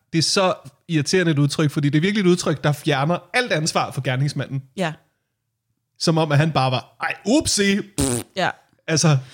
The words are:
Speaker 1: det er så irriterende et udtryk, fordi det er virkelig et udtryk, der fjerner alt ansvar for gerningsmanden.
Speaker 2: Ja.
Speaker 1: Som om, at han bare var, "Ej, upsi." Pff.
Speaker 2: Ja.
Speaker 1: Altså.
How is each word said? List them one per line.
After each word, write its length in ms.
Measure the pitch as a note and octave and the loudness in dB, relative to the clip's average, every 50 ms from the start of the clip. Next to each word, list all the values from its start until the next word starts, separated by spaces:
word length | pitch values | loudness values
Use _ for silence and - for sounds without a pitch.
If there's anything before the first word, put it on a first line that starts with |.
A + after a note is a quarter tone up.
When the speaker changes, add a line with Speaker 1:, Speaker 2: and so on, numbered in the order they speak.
| _ _ - | _ _ -2
Speaker 1:
det 60 | E3 | -2
er 40 | D3+ | 0
så 320 | - - G#3 F#3+ F#3 D#3+ - - - - _ _ - | 0 2 2 2 2 0 -2 -8 -16 -20 _ _ -4
irriterende 440 | E3+ D3+ C#3 - - F#3+ F3+ E3 D#3 | -2 -2 0 2 0 2 2 2 2
et 60 | C#3+ | 2
udtryk, 320 | D3 C#3+ - - D#3+ D3 | 2 2 2 0 0 0
fordi 180 | - D#3+ C#3+ C#3+ | 0 0 0 0
det 100 | C3+ D3+ | 2 2
er 40 | D#3 | 0
virkelig 180 | G3 G#3 A3 | 0 0 2
et 100 | G3 F3+ | 2 2
udtryk, 340 | F3 F3 - G3+ D#3+ - - | 2 2 2 -2 -4 0 0
der 80 | D3+ D3 | -2 -2
fjerner 460 | - - D3+ C#3+ C3+ C#3 D#3 F3 E3+ - _ - | -2 -2 -2 0 0 0 0 -2 -4 -4 _ -2
alt 180 | B3 B3+ A#3 F#3+ | -2 -2 0 -2
ansvar 380 | D#3 D3+ E3 - F3+ C3+ G#2 | -2 -2 -2 -2 -2 -2 -2
for 100 | - - | -4 -6
gerningsmanden. 600 | B2+ C3+ B2+ B2+ C#3 D3 - C#3+ C3 - C3 C#3 C3 - _ | -4 -4 -2 -2 -2 -2 -2 -4 -6 -6 -8 -8 -10 -10 _
Speaker 2:
Ja. 160 | - F#3 D#3+ D#3 - _ _ _ _ _ _ _ _ _ _ _ _ _ _ _ _ _ _ _ _ | -6 -6 -6 -6 -10 _ _ _ _ _ _ _ _ _ _ _ _ _ _ _ _ _ _ _ _
Speaker 1:
Som 200 | - - D#3+ D#3+ | 0 0 2 2
om, 140 | D#3+ D#3 D3 | 2 2 2
at 60 | C#3 | 2
han 140 | D#3 E3 C#3+ | 2 2 2
bare 180 | C#3+ C3 C3+ | 0 0 0
var, 260 | B2+ B2 - - _ _ | -2 -4 -6 -8 _ _
"Ej, 140 | - - - - - G3 A#3 D#4 | -8 -8 -8 -6 0 2 2 2
upsi." 420 | - - - G#3 G3+ G3 G3 G#3 - - - - | 2 0 0 0 2 2 0 0 -4 -6 -4 -2
Pff. 240 | C#3 C3+ A#2+ A#2 G2 - _ | -2 -2 -2 -4 -6 -8 _
Speaker 2:
Ja. 140 | F#3+ F3+ D#3 - - _ _ _ _ _ | -4 -4 -4 -4 -8 _ _ _ _ _
Speaker 1:
Altså. 320 | - D#3+ D3 - D#3+ D3 C3 C3 - | -4 -2 2 4 4 2 2 0 -6